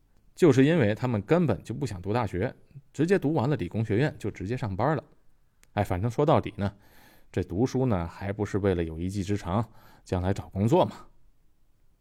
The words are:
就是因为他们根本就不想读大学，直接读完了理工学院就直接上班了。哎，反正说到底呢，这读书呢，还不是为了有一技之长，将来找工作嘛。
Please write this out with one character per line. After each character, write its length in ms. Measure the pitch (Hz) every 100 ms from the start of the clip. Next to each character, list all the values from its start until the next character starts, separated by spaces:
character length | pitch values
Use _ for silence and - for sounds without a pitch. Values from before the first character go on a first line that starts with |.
| _ _ _ -
就 160 | 170
是 140 | 127 135
因 140 | 170
为 160 | 104 110
他 120 | 127
们 140 | 110
根 240 | - 165 156
本 160 | 87
就 100 | -
不 120 | 123 131
想 160 | 92
读 100 | 95
大 140 | 117 107
学， 280 | 87 113 - - - -
直 140 | - 165
接 140 | 196
读 140 | 135
完 140 | 160 120
了 80 | 139
理 120 | 87
工 180 | 101 110
学 120 | 104
院 160 | 151 -
就 140 | 107
直 160 | - 95
接 100 | 123
上 180 | 110 92
班 220 | 123 147
了。 60 | - _ - _ _ _ _
哎， 100 | 104
反 180 | 98 90
正 80 | 117
说 160 | 117 147
到 160 | 123
底 100 | - -
呢， 160 | 98 - - - - - -
这 120 | -
读 220 | 87 90 131
书 200 | 131 131
呢， 220 | 92 82
还 260 | - 104
不 100 | 104
是 140 | 101 101
为 160 | 98
了 100 | 87
有 160 | 82 80
一 80 | 90
技 160 | 101
之 140 | 92 104
长， 260 | 85 98 113 - - -
将 160 | - 92
来 140 | 90
找 160 | 101 -
工 180 | 95 110
作 160 | 170
嘛。 100 | 117 - - - - _ _ _ _ _ _ _